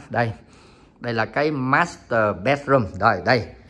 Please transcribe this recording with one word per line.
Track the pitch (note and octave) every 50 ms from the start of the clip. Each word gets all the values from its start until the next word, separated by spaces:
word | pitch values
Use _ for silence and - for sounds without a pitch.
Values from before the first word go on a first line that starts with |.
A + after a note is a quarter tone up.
| - -
đây. | - A2+ A#2+ A2+ G#2+ - - - - - - - - - - - _ -
Đây | - A#2+ A#2
là | A2+ A2
cái | G#2+ - C#3+ D3 D#3
master | D3+ C3+ B2+ C3 C3+ D#3 E3+ F3 - - - - B2 A2+ G#2+ G#2 F#2+ E2+ F#2
bedroom. | B2+ C#3+ C#3 - C3 C#3 C3+ G#2+ F2 - F#2
Rồi, | G2 A2+ G#2+ F2 -
đây, | A2+ B2+ A#2 G2+ - - - - -